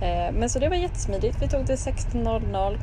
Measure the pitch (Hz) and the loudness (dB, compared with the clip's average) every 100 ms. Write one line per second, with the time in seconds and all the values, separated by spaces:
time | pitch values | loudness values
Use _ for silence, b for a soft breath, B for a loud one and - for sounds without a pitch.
0 | 185 175 170 - 240 254 294 359 359 - | 0 0 0 0 0 2 2 2 0 -2
1 | - - 240 - 277 277 262 262 269 - | -2 0 0 0 0 0 0 0 -2 -2
2 | - 240 226 226 208 196 196 214 | -2 0 0 0 0 0 0 -2